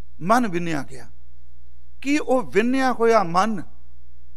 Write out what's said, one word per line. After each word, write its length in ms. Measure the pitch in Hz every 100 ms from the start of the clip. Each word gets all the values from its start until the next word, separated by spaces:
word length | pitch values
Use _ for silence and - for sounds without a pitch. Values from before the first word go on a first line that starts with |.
| - -
ਮਨ 260 | 165 240 233
ਵਿੰਨਿਆ 360 | 170 170 151
ਗਿਆ। 280 | 123 131 120 - - - - - - - - -
ਕੀ 160 | 269 302
ਉਹ 240 | - 262
ਵਿੰਨਿਆ 500 | - 156 240 269 262
ਹੋਇਆ 300 | 220 233 226
ਮਨ 400 | 175 175 214 196 - - - - - - -